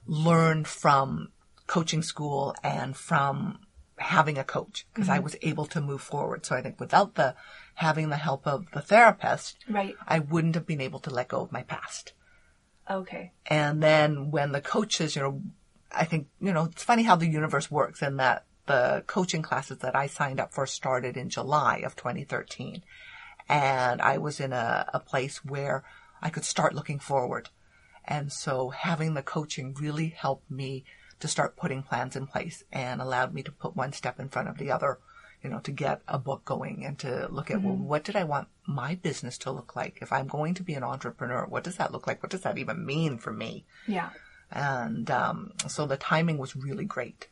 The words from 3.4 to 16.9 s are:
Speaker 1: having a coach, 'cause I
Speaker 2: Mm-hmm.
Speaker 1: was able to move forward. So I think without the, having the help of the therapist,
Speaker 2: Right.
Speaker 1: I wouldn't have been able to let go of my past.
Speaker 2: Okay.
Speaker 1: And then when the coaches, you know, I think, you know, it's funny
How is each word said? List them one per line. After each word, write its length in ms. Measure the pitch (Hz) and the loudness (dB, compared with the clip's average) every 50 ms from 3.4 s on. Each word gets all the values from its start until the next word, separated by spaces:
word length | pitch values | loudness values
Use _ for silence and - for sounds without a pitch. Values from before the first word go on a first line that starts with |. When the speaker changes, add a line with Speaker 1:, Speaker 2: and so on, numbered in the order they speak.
| - 180 - - - - _ - - _ _ - | -2 -4 -6 -8 -16 -20 _ -20 -20 _ _ -8
Speaker 1:
having 400 | - - 165 156 151 151 151 135 | -4 2 4 4 4 4 2 -2
a 60 | 131 | -4
coach, 420 | - - 143 - - - - - _ _ | -2 -4 -4 -4 -4 -12 -16 -16 _ _
'cause 140 | 226 202 180 | -2 2 2
I 80 | 139 | 2
Speaker 2:
Mm-hmm. 80 | 143 139 | 2 2
Speaker 1:
was 120 | 147 - - | -2 -6 -4
able 240 | - 160 147 151 151 | -2 -2 0 0 -2
to 140 | - - 165 | -2 -2 -2
move 200 | 147 143 139 135 | -2 -2 -4 -6
forward. 460 | - - - 143 151 - - - - | -6 -6 -4 -2 -2 -2 -4 -6 -4
So 80 | - 151 | -2 -2
I 60 | 127 | -2
think 160 | - - - - | -2 -6 -8 -8
without 360 | - 185 - 170 202 - - | -4 4 6 6 6 6 4
the, 180 | - 147 131 - - - - - - - - _ | 2 2 2 2 -4 -16 -20 -20 -20 -20 -20 _
having 340 | - 170 160 151 160 156 151 | 0 2 2 4 2 0 0
the 60 | 143 | -2
help 300 | 147 147 170 143 139 - | -2 0 0 -2 0 0
of 240 | 151 139 135 180 - | -2 -2 -2 -4 -6
the 80 | - 147 | -8 -8
therapist, 760 | - - 202 226 240 220 196 - - 117 120 - - - - _ - - | 2 8 10 12 12 10 10 6 2 0 0 0 -2 -12 -14 _ -8 -2
Speaker 2:
Right. 280 | 214 202 196 196 - - - | -2 -2 -2 -2 -6 -12 -2
Speaker 1:
I 140 | - - 165 | 2 2 2
wouldn't 340 | 147 143 160 165 160 165 160 | 2 2 2 2 4 4 2
have 120 | 170 160 | 0 -2
been 140 | - 165 143 | -2 -2 -2
able 200 | 131 131 - 135 | -2 -4 -4 -6
to 100 | - 160 | -8 -4
let 180 | 131 120 127 - | -4 -4 -2 -2
go 120 | - - | -2 -4
of 120 | - - | -4 -4
my 100 | - 120 | -6 -8
past. 500 | 127 - - - - - - - - - - _ _ _ - _ _ _ _ _ _ _ _ _ _ - | -6 -6 -8 -8 -8 -10 -12 -12 -14 -16 -20 _ _ _ -20 _ _ _ _ _ _ _ _ _ _ -4
Speaker 2:
Okay. 440 | 196 190 185 - - 175 - 180 _ _ _ | -4 -4 -4 -6 -10 -12 -12 -12 _ _ _
Speaker 1:
And 360 | - 151 151 151 147 151 151 | 0 2 4 4 4 2 4
then 480 | 156 156 156 156 151 151 151 143 139 151 | 6 8 8 8 8 6 4 0 -2 -2
when 220 | 151 156 143 143 | 0 0 0 0
the 80 | 139 143 | 0 -2
coaches, 560 | - - - - 214 214 - - 170 147 - | -2 0 0 0 0 0 0 -2 0 0 0
you 60 | 147 | 0
know, 200 | 139 139 139 139 - - - - _ _ _ - _ _ | 0 -2 -2 -4 -8 -10 -12 -14 _ _ _ -20 _ _
I 120 | - - 165 | 0 0 0
think, 240 | 165 170 160 143 - _ _ | 2 0 -4 -4 -6 _ _
you 120 | - 196 | -2 2
know, 120 | 185 156 160 | 2 2 2
it's 180 | 165 - - - | 0 -2 -6 2
funny 180 | - | 2